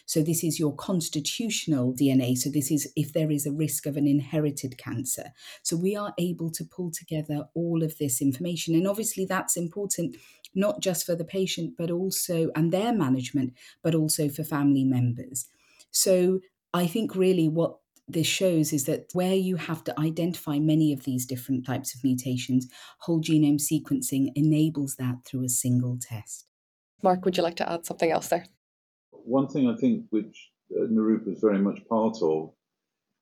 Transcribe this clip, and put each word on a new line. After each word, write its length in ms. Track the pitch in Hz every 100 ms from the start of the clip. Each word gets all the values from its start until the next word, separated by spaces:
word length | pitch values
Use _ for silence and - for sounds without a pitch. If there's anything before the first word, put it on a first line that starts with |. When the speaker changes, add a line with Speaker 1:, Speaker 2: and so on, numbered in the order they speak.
| -
Speaker 1:
So 160 | 165
this 220 | 160 160
is 160 | 170 151
your 160 | 151 151
constitutional 1160 | - 185 160 156 143 - 226 202 - 139 123
D 180 | 127 139
N 80 | 131
A. 160 | 123 127
So 140 | 143
this 180 | 147 -
is 220 | 147 - -
if 180 | -
there 180 | 170 156
is 160 | 147 147
a 60 |
risk 320 | 147 151 - 151
of 100 | 143
an 100 | 143
inherited 720 | 143 135 160 151 143 127 123
cancer. 540 | - - - - - - - -
So 140 | - 165
we 180 | 185 208
are 180 | 208 -
able 320 | 175 165 165
to 140 | 165 165
pull 260 | - 180
together 540 | 160 - 156 147 147 151 165
all 260 | 170 165
of 160 | 160 -
this 220 | 147 -
information. 540 | 139 135 175 165 - 165
And 100 | 190
obviously 400 | 202 214 - 185
that's 300 | 185 - -
important 640 | 170 202 202 - 165 - - _ - 185
not 260 | 202 208
just 240 | 190 175 -
for 100 | 170
the 100 | 165
patient, 480 | 196 185 - 165 -
but 140 | 170
also, 580 | 175 190 - - 170 165 -
and 160 | 170
their 220 | 185 226
management, 600 | 226 135 131 123 143 127 - - _
but 140 | 165 160
also 340 | 156 - 147
for 140 | 151
family 400 | 156 147 143 139
members. 640 | 131 127 123 120 - - - _ _ _ _
So 480 | - 202 185 180 185 - _ _
I 140 | 180 175
think 280 | 226 208 185
really 320 | 185 185 160
what 300 | 160 165 - _ _ -
this 200 | 170 156
shows 460 | - 190 165 151
is 120 | 151 131
that 200 | 143 -
where 200 | 175 180
you 220 | 190 185 180
have 280 | 160 160 -
to 120 | -
identify 600 | 156 160 170 165 - 143
many 320 | 156 156 156
of 140 | 139 -
these 200 | 127 123
different 400 | 123 - 127 127
types 300 | 123 - -
of 80 |
mutations, 640 | 135 127 131 123 - 127 127 - - -
whole 220 | - 165
genome 400 | 160 156 147 147
sequencing 720 | - 156 - 135 - 135 135 -
enables 600 | 156 151 156 156 135 -
that 280 | 127 123 -
through 200 | 131 127
a 40 |
single 480 | 123 127 123 123 123
test. 440 | - 110 - - - _ _ _ _ _
Speaker 2:
Mark, 220 | 190 185
would 140 | 185 180
you 60 |
like 120 | 170 170
to 160 | -
add 140 | 165 -
something 260 | 170 170
else 160 | 156 -
there? 180 | 170 - _ _ _ _ _ _
Speaker 3:
One 360 | - - 131 135
thing 220 | 147 127
I 60 | 113
think 300 | 127 110 -
which, 420 | 107 104 - - _ _ -
uh, 100 | 104
Nirupa 440 | 110 110 107 101
is 80 | 87
very 200 | 110 98
much 280 | 98 - -
part 300 | 113 110 110
of 320 | 82 78 80 _ _ _ _ _ _ _